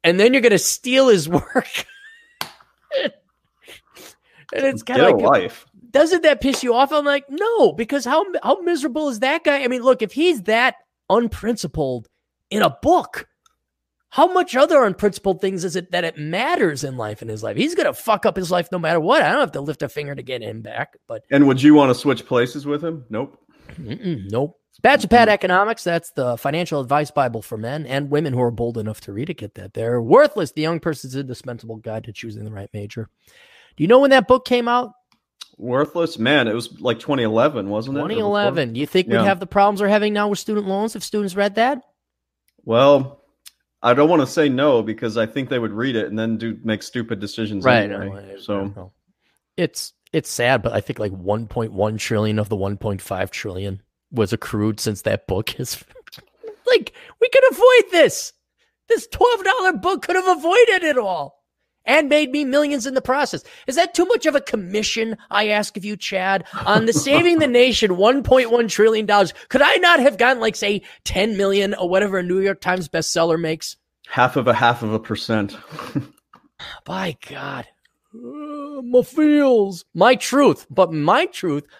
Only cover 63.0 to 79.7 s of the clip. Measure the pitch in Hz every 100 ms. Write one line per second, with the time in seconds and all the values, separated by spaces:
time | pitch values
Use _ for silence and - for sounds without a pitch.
63 | - 269 277 - - - - 262 359 -
64 | 359 466 311 285 - 220 175 208 208 -
65 | 226 220 _ 202 214 208 202 - 202 208
66 | - 190 185 196 - - - 214 226 -
67 | 277 302 349 330 294 240 254 220 214 180
68 | 208 269 226 254 240 240 226 - 220 220
69 | 208 208 180 - - 254 285 427 349 339
70 | 254 208 240 254 226 - 208 208 - -
71 | - 185 214 202 196 196 196 202 175 185
72 | 208 190 180 185 196 190 180 185 160 165
73 | 156 170 165 160 165 160 - - _ _
74 | - - 123 143 117 117 120 120 110 110
75 | - 110 - 110 101 - - - - -
76 | - _ _ _ _ _ - - - 185
77 | 190 147 - 139 185 185 - _ _ _
78 | _ 220 240 285 302 294 285 285 240 247
79 | - - 302 294 277 240 196